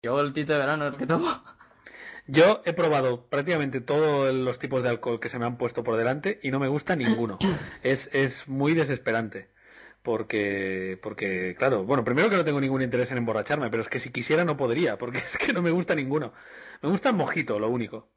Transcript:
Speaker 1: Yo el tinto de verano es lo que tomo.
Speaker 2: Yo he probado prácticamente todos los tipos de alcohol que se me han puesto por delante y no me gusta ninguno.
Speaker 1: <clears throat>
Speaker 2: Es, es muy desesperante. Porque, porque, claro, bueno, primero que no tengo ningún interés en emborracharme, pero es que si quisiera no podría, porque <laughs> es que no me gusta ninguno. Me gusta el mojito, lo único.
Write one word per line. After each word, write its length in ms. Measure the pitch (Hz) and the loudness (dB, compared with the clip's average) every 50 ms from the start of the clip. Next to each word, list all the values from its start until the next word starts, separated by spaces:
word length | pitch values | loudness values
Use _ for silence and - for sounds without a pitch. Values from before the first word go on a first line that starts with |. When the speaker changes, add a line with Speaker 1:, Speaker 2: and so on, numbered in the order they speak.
| - | -2
Speaker 1:
Yo 160 | 117 123 143 | 0 0 0
el 120 | 143 143 139 | 0 0 0
tinto 220 | 151 151 147 151 | -4 -2 0 0
de 60 | 147 | 0
verano 260 | 139 139 151 151 147 | 2 0 0 0 -2
es 60 | 143 127 | -4 -4
lo 40 | - | -4
que 80 | 131 | -2
tomo. 360 | 135 165 - 339 339 - - - - - _ - - _ _ _ - - - - - - - - | 0 0 0 2 -2 -4 -4 -8 -20 -20 _ -20 -20 _ _ _ -20 -20 -18 -18 -16 -18 -18 -12
Speaker 2:
Yo 360 | - 135 151 165 190 214 - - | -2 4 6 8 8 6 4 0
he 80 | 175 165 | -4 -2
probado 560 | 175 170 160 151 143 131 127 127 123 123 _ | 0 2 2 2 2 2 2 0 -2 -4 _
prácticamente 540 | - 139 139 165 175 156 147 139 127 135 120 | -2 -2 0 0 0 0 0 -2 -2 -6 -2
todos 500 | - 147 151 156 156 147 139 135 135 131 | 0 2 4 4 4 4 4 4 2 2
los 240 | 131 127 127 120 - | 2 0 0 -2 -4
tipos 240 | - 127 135 127 123 | -4 -2 -2 0 2
de 60 | 123 | 0
alcohol 320 | 120 117 - 127 117 110 | 0 0 -2 -2 -2 -2
que 80 | - 120 | -4 -6
se 100 | - 123 | -4 -2
me 60 | 117 | -4
han 140 | 120 123 120 | -4 -2 -2
puesto 260 | 123 120 - - 113 | -4 -2 -2 -2 -2
por 120 | - 113 | 0 2
delante 440 | 110 113 120 131 151 147 190 214 - - | 2 2 2 0 0 -2 -4 -4 -2 -4
y 80 | 139 | -2
no 80 | 131 135 | 0 0
me 100 | 139 131 | 0 2
gusta 280 | 139 147 - - 185 | 0 -2 0 0 -2
ninguno. 420 | 160 127 113 110 113 117 113 98 92 - 196 175 147 | 0 2 2 2 2 0 -2 -2 0 0 0 0 0
Speaker 1:
<clears throat> 220 | - - - - - | -6 -10 -14 -4 0
Speaker 2:
Es, 260 | 123 135 131 - - - | 0 0 0 -2 -2 0
es 340 | 139 135 131 120 - - - | 2 2 2 0 -6 -10 -8
muy 240 | 131 135 139 147 165 | -4 0 2 2 4
desesperante. 800 | 165 156 135 139 120 - - 113 113 113 107 92 98 95 _ _ _ _ - - - - - - _ _ | 2 2 0 0 -4 -2 0 0 0 0 -2 -6 -12 -14 _ _ _ _ -20 -20 -20 -20 -20 -20 _ _
Porque, 960 | - 113 107 110 - - 107 104 101 98 98 98 95 95 92 92 95 95 92 - | -2 -2 -2 -2 -2 0 0 0 2 0 0 -2 -2 -2 -4 -4 -6 -6 -8 -8
porque, 520 | 107 104 - 110 98 95 90 92 92 87 - | -10 -8 -4 -4 -2 -2 -2 -4 -4 -2 0
claro, 260 | - 135 127 104 95 | 2 2 2 2 2
bueno, 200 | 104 139 135 117 | 2 2 2 2
primero 240 | 117 120 139 175 226 | 2 2 2 4 4
que 80 | 202 | 4
no 80 | 185 165 | 2 2
tengo 160 | 156 147 143 | 2 0 0
ningún 220 | 139 135 135 135 131 | 0 0 0 0 0
interés 280 | 123 113 120 123 120 | 0 0 0 0 0
en 60 | 131 123 | 0 -2
emborracharme, 520 | 117 113 110 110 104 - 147 151 139 113 | -2 0 0 -2 0 -2 -2 -2 -2 -2
pero 120 | 107 113 110 | -2 -2 -2
es 60 | - | -2
que 120 | - 131 | -4 -6
si 120 | - 127 - | -6 -6 -6
quisiera 320 | 123 120 - 147 160 175 | -6 0 2 2 2 4
no 100 | 170 147 | 2 0
podría, 440 | 135 139 120 117 143 175 135 104 98 | 0 0 0 2 2 2 0 0 -2
porque 180 | 127 120 127 - | -6 -6 -6 -6
<laughs> 0 | |
es 200 | - - - - - | -8 -6 -6 -4 -2
que 60 | - 254 | 0 0
no 80 | 185 175 | 2 2
me 80 | 170 | 2
gusta 240 | 165 180 175 - 180 | 2 2 2 0 0
ninguno. 400 | 156 135 131 139 156 147 117 - - - - - - - - - - - | 0 0 0 -2 -2 -2 -4 -10 -16 -20 -20 -20 -20 -18 -18 -16 -6 -2
Me 80 | 143 | 0
gusta 180 | 185 202 - 277 | 0 2 2 2
el 80 | 247 | 2
mojito, 420 | 185 147 - - 170 151 - 113 104 | 2 2 0 0 -4 -2 -2 0 0
lo 120 | 107 110 | 0 0
único. 400 | 123 123 113 104 - 110 - _ _ | 0 0 -2 -4 -8 -14 -16 _ _